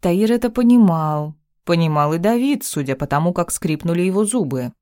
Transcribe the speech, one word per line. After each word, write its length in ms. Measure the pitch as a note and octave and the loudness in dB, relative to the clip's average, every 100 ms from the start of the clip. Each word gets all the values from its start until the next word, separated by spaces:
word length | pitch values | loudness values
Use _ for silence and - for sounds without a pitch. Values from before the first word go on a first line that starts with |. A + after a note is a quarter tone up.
Таир 300 | F#3 F3 A3 | 0 0 2
это 180 | A#3+ A#3+ | 0 0
понимал. 840 | A#3+ A#3+ B3 G#3 E3 D#3 D3+ D3+ D#3 _ _ - | 0 4 6 6 4 0 -2 -4 -10 _ _ -2
Понимал 480 | E3+ E3 D3+ D3 | 0 2 2 0
и 40 | E3 | 0
Давид, 460 | F#3 A#3+ C4 C#4+ | 0 0 0 -2
судя 320 | - - C3+ C3+ | -4 -6 -4 -4
по 100 | D3 | -2
тому, 280 | C#3+ E3+ | 0 0
как 180 | F3+ E3+ | -2 -4
скрипнули 500 | - F3 D3+ E3+ E3+ | -4 -4 -4 -2 -2
его 220 | F#3 F#3+ | 0 0
зубы. 480 | G#3+ B3 D#3 C3 B2 - | 0 0 -2 -4 -6 -10